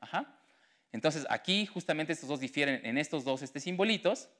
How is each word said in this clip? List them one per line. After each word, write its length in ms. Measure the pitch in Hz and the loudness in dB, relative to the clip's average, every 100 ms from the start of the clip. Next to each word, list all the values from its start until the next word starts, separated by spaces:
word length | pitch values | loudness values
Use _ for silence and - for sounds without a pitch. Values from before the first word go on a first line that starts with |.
Ajá. 400 | - 185 294 - _ _ _ _ _ | -4 -4 -4 -14 _ _ _ _ _
Entonces, 340 | 113 156 147 135 | 0 0 0 -2
aquí 340 | 113 - 202 | -2 2 2
justamente 480 | 208 180 - 156 156 | 2 -4 -2 -2 0
estos 160 | 156 135 | -4 -2
dos 120 | 143 | -4
difieren 400 | 131 143 143 127 | -2 0 2 2
en 140 | 113 135 | 0 0
estos 260 | 151 151 | 0 -2
dos, 160 | 131 131 | 0 -2
este, 180 | 135 139 | -4 -6
simbolitos. 680 | 180 180 214 202 180 254 - | -4 0 2 4 2 2 -6